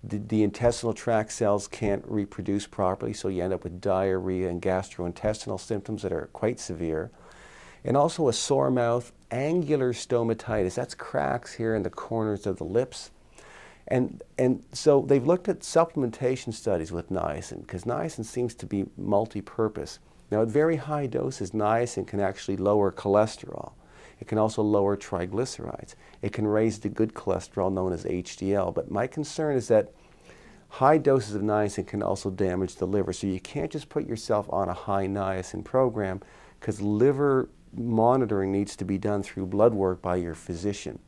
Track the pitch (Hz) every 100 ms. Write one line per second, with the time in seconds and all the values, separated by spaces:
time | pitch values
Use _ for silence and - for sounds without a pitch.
0 | - 104 104 110 104 - 120 120 117 104
1 | - 110 110 - 107 101 - - 107 101
2 | - 107 98 - 92 101 - - 92 98
3 | 117 107 98 92 90 92 90 90 101 95
4 | 95 92 92 90 92 85 95 92 95 -
5 | 87 - 107 107 - 98 - 107 - 104
6 | 101 85 73 - 110 123 - 85 82 78
7 | 120 - - - - - - - - 135
8 | 156 165 143 117 - 135 135 127 117 120
9 | 120 - - 117 143 175 147 151 127 117
10 | - 120 117 113 - 107 98 120 127 -
11 | - 135 139 131 - - 113 110 92 -
12 | - 113 110 101 101 95 82 107 131 -
13 | - - - - - - - - - 127
14 | 127 - - - 127 127 - - 156 139
15 | - 139 127 180 190 156 - 165 165 156
16 | 123 - 127 131 - 113 113 87 80 85
17 | - 90 82 76 - - - 90 117 135
18 | 165 - 113 127 123 - - 101 - -
19 | 95 101 110 104 98 - 110 - 76 -
20 | - - - 107 113 131 160 156 143 147
21 | 135 127 135 - 95 107 104 113 120 -
22 | 90 101 98 98 - 95 98 104 98 -
23 | 101 101 110 - - 50 - - - -
24 | - - - 110 107 113 107 104 98 101
25 | - 92 90 98 131 - - - - -
26 | - - 98 - 107 107 113 107 104 -
27 | 113 - - 90 - - 92 95 92 85
28 | - 90 90 - 95 101 90 - - 101
29 | 98 - 151 - 151 135 113 110 - -
30 | - - - - - - - - 131 156
31 | 147 135 104 104 104 107 104 - 98 104
32 | 95 98 98 95 95 90 92 - 92 101
33 | 95 90 101 92 - 143 160 151 - 151
34 | - 113 - 107 101 92 92 90 - 98
35 | 98 101 95 95 92 90 - 131 131 110
36 | 95 95 - - - - - 98 101 104
37 | 131 139 143 131 - - - - 120 113
38 | 117 131 113 101 95 98 101 - 95 95
39 | 104 104 95 - 95 98 107 107 95 90
40 | 92 90 85 80 - 85 101 101 - 57